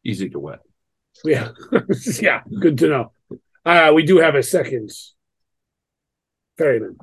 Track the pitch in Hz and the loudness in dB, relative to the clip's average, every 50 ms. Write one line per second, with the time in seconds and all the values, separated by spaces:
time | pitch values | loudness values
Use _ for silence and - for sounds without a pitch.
0 | _ - 104 92 98 85 - 73 69 76 - - _ _ _ _ _ _ _ _ | _ -8 -6 -6 -8 -8 -8 -12 -12 -12 -16 -18 _ _ _ _ _ _ _ _
1 | _ _ _ _ - 156 143 120 113 117 - - - - 254 202 - - 175 - | _ _ _ _ -2 -2 0 0 -2 -8 -12 -20 -10 -4 -4 -4 -2 -2 -8 -6
2 | - 143 135 - 214 175 123 - - - - - - 165 147 123 165 156 147 131 | -6 -8 -8 -2 -2 -2 -2 -4 -8 -12 -8 -2 0 0 2 2 0 0 0 -2
3 | 120 - _ _ _ _ - - _ _ _ _ _ 165 175 170 160 156 151 160 | -4 -8 _ _ _ _ -20 -20 _ _ _ _ _ 2 4 4 6 6 4 4
4 | 160 147 190 170 165 156 139 139 113 - - 170 135 - 135 120 110 101 - - | 4 4 4 6 4 4 2 0 -2 0 -2 -2 -2 -2 -6 -8 -8 -12 -16 -20
5 | - - _ _ _ _ _ _ _ _ _ _ _ _ _ _ _ _ _ _ | -20 -20 _ _ _ _ _ _ _ _ _ _ _ _ _ _ _ _ _ _
6 | _ _ _ _ _ _ _ _ _ _ _ - 160 143 127 113 107 95 - _ | _ _ _ _ _ _ _ _ _ _ _ -2 0 0 0 0 -2 -8 -14 _